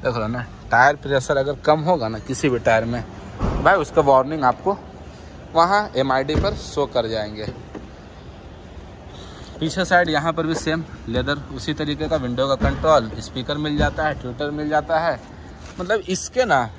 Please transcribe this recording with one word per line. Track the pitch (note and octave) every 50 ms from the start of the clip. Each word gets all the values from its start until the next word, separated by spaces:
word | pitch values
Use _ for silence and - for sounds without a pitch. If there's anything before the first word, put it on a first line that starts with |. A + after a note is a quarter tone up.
| -
देख | C3+ A#2+
लो | A#2+ A2 G#2+
ना, | A#2 A#2+ A#2+ - - - - -
tire | - A2+ B2+ C#3+ D3 C#3+
pressure | - C#3+ C#3 C3+ B2+ - D3+ C#3
अगर | C3+ C#3+ C#3+ C3 -
कम | - D3+ D#3+
होगा | D3+ D#3+ F#3 D#3+ A#2+ A2
ना | A2 A2
किसी | - - C3 - - D3
भी | B2 A#2
tire | A#2 B2+ A2+ A2+ A2+
में, | A#2 A#2 B2 A#2 - - - - - - - - - - - -
भाई | D#3 F#3+ F#3+
उसका | D3+ - - E3 D3+
warning | C#3 C#3 C3 C3 C#3 D#3 D#3 C#3
आपको | B2+ B2 - - F#3+ G3+ G3 - - - - - - - - - - - - - - -
वहाँ | D#3+ E3+ F3 G3 G#3 G#3 - - B2+
एमआईडी | C3+ C3+ C3 C3+ C3+ C#3 D#3
पर | C#3+ - G3 G#3
शो | - - - - D#3 C#3+ C3+
कर | - B2 A2+ A2
जाएंगे। | A2+ A2 G#2+ G#2+ G#2+ G#2+ G#2+ G#2 - - - - - - - - - - - - - - - - - - - - - - - - - - - - - - - - - - - - - - - - - -
पीछे | D#3+ D#3+ D#3 F#3+ F3+
side | F3 F#3+ F3 F3+ F3
यहाँ | D#3 D3 D3 E3 D#3+
पर | D#3+ D#3+ D#3
भी | E3
same | D#3+ - D#3+ D#3 E3 D#3+ - - - - -
leather | A2+ B2+ B2+ C3+ C#3+ C#3+ C#3 - C#3+
उसी | B2+ - - D3+
तरीके | D3 D#3 D3 D3 C#3 D#3 D3+
का, | D#3+
विंडो | D3+ C3 B2 B2 A#2+ C3 C#3
का | C#3 B2+
control, | - C#3 C#3 B2+ - D#3+ D#3 C#3+ A2+ A2 A2 A2
speaker | A2 - - C3+ A#2+ - D3 D3
मिल | D3+ D3+ D3 D3
जाता | D3+ D3 C#3+ - D#3 D3+
है, | C#3 -
twitter | - B2+ A#2+ A#2+ D3 D3
मिल | D3 D3 D3+ D3+
जाता | D#3 D3+ D3 D3+ E3 D#3+
है। | E3 E3+ C#3+ A2+ - - - - - - - - - - - -
मतलब | F#3 F3+ G#3+ A3 F#3 F3
इसके | F#3 F3+ - - - B3 B3+
ना | A#3 D#3 C3+ A#2+ A2 -